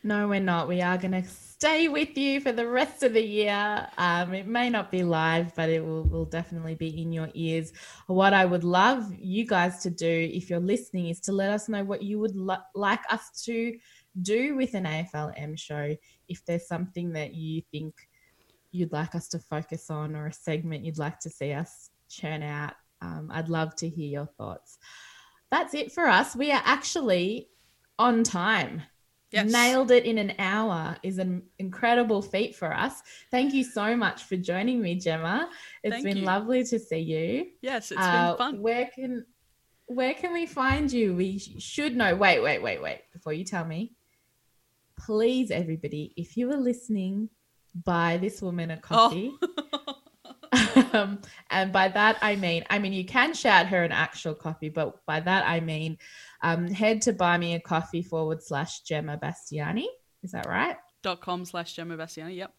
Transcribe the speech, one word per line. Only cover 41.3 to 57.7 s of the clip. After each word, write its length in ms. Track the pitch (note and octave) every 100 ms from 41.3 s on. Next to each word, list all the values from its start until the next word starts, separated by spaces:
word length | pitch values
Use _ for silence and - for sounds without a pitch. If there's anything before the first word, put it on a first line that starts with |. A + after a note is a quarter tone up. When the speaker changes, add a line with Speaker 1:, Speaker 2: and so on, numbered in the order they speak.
| G3
Speaker 1:
sh-, 240 | - -
should 340 | - - D4 B3
know. 200 | G#3 F3+
Wait, 240 | G3 D3
wait, 180 | B2+ C#3+
wait, 180 | A2 E2+
wait. 200 | C#2+ B1+ _
Before 180 | F3 D#3+
you 100 | D#3 F#3+
tell 200 | F3+ E3
me, 280 | D#3+ A#3 _ _ _ _ _ _ _ _ _ _ -
please, 520 | - G#3+ A#3 B3+ A3
everybody, 600 | E3+ E3 D#3+ F3+ D3+ D3+ -
if 180 | E3+ -
you 140 | B3
are 60 | C#4+
listening, 720 | B3 B3 - G#3 F#3 G3 A3 _ _ _ _ F3 F#3
buy 320 | E3+ E3+ E3+
this 240 | F#3+ -
woman 300 | F#3+ F3 E3
a 60 | D#3+
Speaker 2:
Oh. 20 |
Speaker 1:
coffee. 500 | - A3+ A3+ E3 A#3 C#4
Speaker 2:
<laughs> 20 | F4+ - D4 C#4+ - C4+ _ _ - - - B3+ G#3+ C4+ -
Speaker 1:
Um, 300 | A3 G3+ G3+ - - _
and 200 | F#3+ F#3+
by 160 | F#3+ F#3+
that, 280 | G3+ G#3+ A3+
I 140 | G#3+ G3+
mean, 280 | F3+ E3+ -
I 80 | G3+
mean, 140 | G3
you 120 | F#3+ F#3
can 280 | C#4 C#4+ D#4+
shout 320 | A#3+ F#3+ F3+
her 160 | F#3+
an 80 | E3+
actual 420 | - D#3 - E3
coffee, 360 | D3+ D#3+ D#3+ D3+
but 360 | D#3 D3 - -
by 140 | D#3
that, 280 | F3 F#3+ -
I 120 | E3+
mean, 380 | E3 D#3 D#3+ D#3+ - - - -
um, 260 | E3 E3 F3
head 340 | F#3+ G#3+ A3
to 100 | B3
buy 240 | F#3 F3 F3
me 160 | E3+
a 60 | E3+
coffee 420 | -